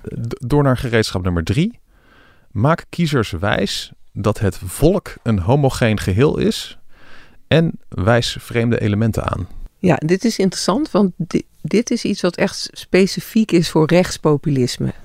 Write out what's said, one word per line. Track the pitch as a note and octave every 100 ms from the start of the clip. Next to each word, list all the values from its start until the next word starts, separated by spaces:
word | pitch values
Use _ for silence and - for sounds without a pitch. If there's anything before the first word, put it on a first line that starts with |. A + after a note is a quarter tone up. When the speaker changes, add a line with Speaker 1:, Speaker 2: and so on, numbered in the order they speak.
| - - A#2
Speaker 1:
D-, | - A#2+
door | D3
naar | C#3 B2
gereedschap | B2+ A2+ A2 F#2+
nummer | F#2 F2
drie. | E2 G#2 G#3 - _ _ _ _ _ _ _
Maak | G#2 C#3 E3+ -
kiezers | - E3 C#3+ G2+
wijs | - G2+ - G3+ - - - -
dat | G#2 G2+ -
het | G2+ - F#2
volk | - D#3 G3 - -
een | A#2+ G#2
homogeen | E2 D3 C#3 - A#2 G#2+
geheel | - F#2+ D3 -
is | G2 - - - - - - - - - -
en | D#3 E3 - -
wijs | - F#2 A#2 - -
vreemde | - A#2 A#2 A#2
elementen | G#2+ G#2 A2+ -
aan. | - - F2 - - _
Speaker 2:
Ja, | F3+ D3 D#3
dit | F#3+ A3+
is | -
interessant, | F#3+ - - A3 D#4
want | F3+ G3 -
di-, | E3 - - -
dit | D#3 G3 -
is | A#3+
iets | G3 G3+
wat | F3+ -
echt | F#3+ - -
specifiek | - - F#3 F#3+ - - A3+ A3
is | E3+ D#3
voor | D#3+ D#3
rechtspopulisme. | E3+ F3+ - D#3 D3 D#3+ C3+ B2+ - C3+ -